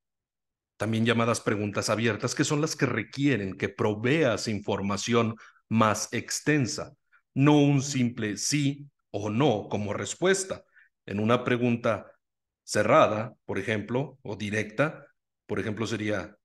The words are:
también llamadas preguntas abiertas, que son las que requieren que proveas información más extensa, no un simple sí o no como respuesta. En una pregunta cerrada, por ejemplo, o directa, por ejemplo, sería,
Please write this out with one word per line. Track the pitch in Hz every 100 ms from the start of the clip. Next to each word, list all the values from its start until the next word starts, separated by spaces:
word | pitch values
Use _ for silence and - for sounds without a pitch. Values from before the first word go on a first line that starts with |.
| _ _ _ _ _ _ _ -
también | 107 113 113
llamadas | 117 117 110
preguntas | - 104 104 101 101
abiertas, | 107 117 101 127
que | -
son | 139 147
las | 156 -
que |
requieren | 127 113 104 - 143 120 98 92
que | 101
proveas | - 110 104 120 156 139 104 -
información | 104 - 98 98 101 - 117 113 110 - _ -
más | 110 110 104 -
extensa, | 117 - - - 151 113 - 80 - _ _ _
no | 135 143 151
un | 143 143
simple | 131 131 120 117 107 95
sí | - 151 139 139 147 _ _
o | - 104
no | 107 143 104 98
como | 104 104
respuesta. | 120 110 - 180 190 - - _ _ _ _ -
En | 101
una | 107 123
pregunta | - 120 123 117 120 101 - _ _ _ _ _
cerrada, | - 107 104 151 113 107 117 - -
por | 101
ejemplo, | 95 107 107 120 139 -
o | - 104
directa, | 104 107 104 - 147 - - _ _ _ -
por | 98
ejemplo, | 101 104 107
sería, | 110 107 101 85 -